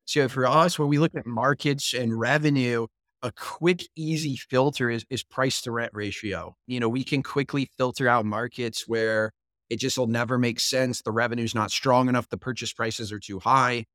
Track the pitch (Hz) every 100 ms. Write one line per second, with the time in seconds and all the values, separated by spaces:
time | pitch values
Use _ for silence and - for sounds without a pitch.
0 | - 147 131 131 127 151 170 165 143 147
1 | 160 143 120 113 131 143 147 139 - 123
2 | 117 113 117 147 151 143 123 117 113 _
3 | _ _ 123 - - - 170 180 - -
4 | 156 156 151 120 - 127 139 - 120 117
5 | - 123 - - 131 - 123 117 117 104
6 | 104 - 104 87 85 - - 123 113 127
7 | 131 143 - 143 139 143 131 - 127 -
8 | 123 120 107 104 120 - 120 - - 113
9 | 110 110 107 - _ _ - 113 131 127
10 | 117 117 117 123 120 - - 131 127 120
11 | 113 110 117 120 113 113 107 - 135 127
12 | 127 123 - 104 131 120 117 - 113 -
13 | 104 104 - 95 113 131 123 120 113